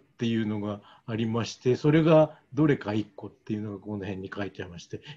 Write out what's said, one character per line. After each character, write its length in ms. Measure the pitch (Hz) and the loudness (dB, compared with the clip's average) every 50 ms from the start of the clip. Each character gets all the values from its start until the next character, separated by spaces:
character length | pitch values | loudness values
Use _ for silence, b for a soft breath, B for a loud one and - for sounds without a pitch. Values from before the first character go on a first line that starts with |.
| - _ _ - | -8 _ _ -4
て 100 | 120 117 | -2 0
い 80 | 113 113 | 0 0
う 60 | 110 | 0
の 140 | 104 107 104 | -2 -2 -4
が 240 | 101 104 104 101 b b b b b - | -4 -6 -6 -8 b b b b b -6
あ 80 | 113 | -4
り 100 | 110 117 | -2 -2
ま 200 | 113 110 117 107 | -2 0 -2 -2
し 100 | - - | -4 -6
て、 200 | - - 127 123 | -2 0 0 2
そ 140 | - - 151 | 4 4 4
れ 140 | 147 165 156 | 6 6 6
が 360 | 165 165 156 156 - - - _ _ - | 8 8 8 6 4 2 -6 _ _ -2
ど 140 | 131 156 151 | 2 2 4
れ 100 | 139 - | 2 2
か 160 | - 104 104 | 0 -2 -4
一 160 | 110 104 - _ | -4 -4 -6 _
個 100 | - - | -16 -16
っ 60 | 104 | -16
て 220 | - _ _ - 110 | -18 _ _ -6 -6
い 40 | 104 | -6
う 40 | |
の 100 | 107 107 | -6 -6
が 80 | 101 95 | -10 -10
こ 180 | 95 104 104 101 | -10 -10 -8 -8
の 80 | 95 | -6
辺 120 | 104 98 92 | -6 -8 -8
に 120 | 95 95 | -10 -10
書 120 | - 101 101 | -8 -8 -8
い 80 | 95 | -8
て 100 | - - | -8 -10
あ 60 | - 87 | -12 -12
り 40 | |
ま 60 | 85 85 | -14 -16
し 80 | - | -14
て、 160 | - - 104 B B 143 | -14 -14 -14 B B -16